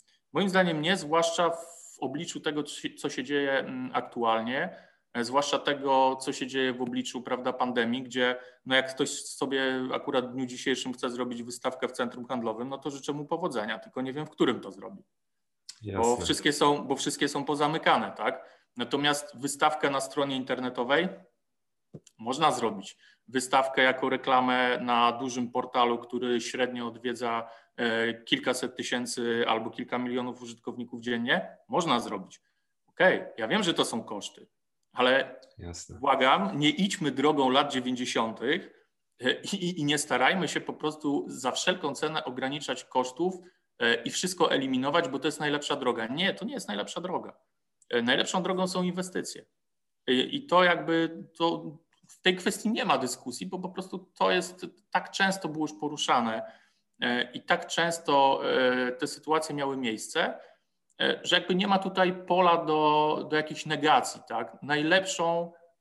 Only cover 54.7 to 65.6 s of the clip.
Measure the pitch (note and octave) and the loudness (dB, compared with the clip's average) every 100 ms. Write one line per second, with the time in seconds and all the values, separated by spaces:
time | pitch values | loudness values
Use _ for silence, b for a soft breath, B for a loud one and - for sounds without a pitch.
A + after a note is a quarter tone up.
54.7 | - _ F#3 - - F#3+ F#3 D#3 D3+ D3+ | -16 _ -4 -4 0 0 0 -4 -4 -6
55.7 | - D3 D3 - C#3 A#2 A2 B B B | -4 -8 -4 2 2 2 -2 B B B
56.7 | B _ _ B2 B2 B2 - - F#3 - | B _ _ 0 0 -2 -6 0 0 0
57.7 | - E3+ E3+ - C#3 C3+ C3+ C#3 C3+ B2+ | 0 0 0 2 6 6 4 2 4 4
58.7 | B2+ B2 B2 C#3+ - - D#3 - D3 C#3 | 4 0 -2 -6 -6 0 0 0 -4 -2
59.7 | C3+ B2 A2 - D#3+ B3+ - B B B | -2 -2 -4 -4 0 0 -2 B B B
60.7 | _ _ _ C3+ C3+ - F3+ F3+ F3+ G3+ | _ _ _ 0 0 2 2 4 2 4
61.7 | F#3+ F#3+ F#3+ F3+ F3+ - F3+ F3+ E3 D#3+ | 2 2 2 2 2 0 4 6 6 4
62.7 | D#3 D3+ D3+ D3+ - - D3+ D3+ D#3 D3+ | 4 4 4 4 0 0 -2 -2 -6 -4
63.7 | D3+ D3+ C#3+ - - - A2+ A#2 - B2+ | 0 6 6 4 -8 -8 -6 -6 -10 -2
64.7 | D3 D3+ F#3 F3+ - E3+ E3+ E3+ b | 0 4 4 2 -2 0 0 -2 b